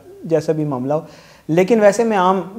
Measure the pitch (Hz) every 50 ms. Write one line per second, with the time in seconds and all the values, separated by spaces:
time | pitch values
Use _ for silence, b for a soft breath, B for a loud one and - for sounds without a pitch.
0 | - - - - 359 190 165 156 151 - 160 156 156 151 143 123 123 135 147 156
1 | 160 B B B B B B B B - 156 170 190 180 240 226 208 202 190 196
2 | 233 226 220 196 180 185 190 196 170 180 -